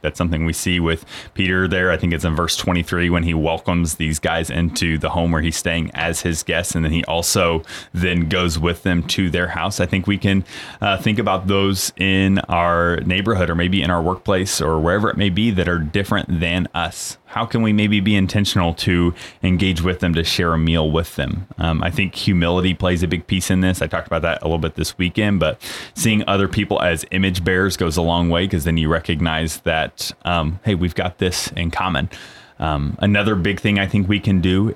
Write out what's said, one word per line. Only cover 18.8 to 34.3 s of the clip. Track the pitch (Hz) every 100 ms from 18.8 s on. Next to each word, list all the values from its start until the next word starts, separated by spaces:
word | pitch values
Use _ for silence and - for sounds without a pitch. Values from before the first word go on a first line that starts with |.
| - 87 87 85 - -
engage | 95 90 95 82
with | 87 90
them, | 87 82
to | 82
share | - 85
a | 80
meal | 82 82 78
with | 80 85 -
them? | 69 - 95 -
Um, | 82 80
I | 87
think | - 95 -
humility | - 90 85 90 92
plays | 85 90 87
a | 85
big | 87 -
piece | 95 -
in | 92
this. | 92 90
I | 82
talked | 82 -
about | 82
that | 82 78
a | 80
little | 82
bit | 80
this | - 80 -
weekend, | 90 107 104 98
but | 78 - - - -
seeing | - 113 107 -
other | 98 95
people | 110 101 98
as | 87 82 -
image | 92 98 92
bearers | 87 92 95 -
goes | 87 78
a |
long | 82 85 85
way | 85 95
'cause | 87
then | 76 82
you | 78
recognize | 82 - 78 82 78 80 -
that, | 87 80 76 - - - -
um, | 87 78 90 110
hey, |
we've | 90 87 -
got | 90 -
this | 92 - - -
in | 85
common. | - 92 71 90 - - - - -
Um, | 78 73 73 -
another | 101 104 104 98
big | 95 98
thing | 110 101
I | 95
think | 101 92
we | 104
can | 107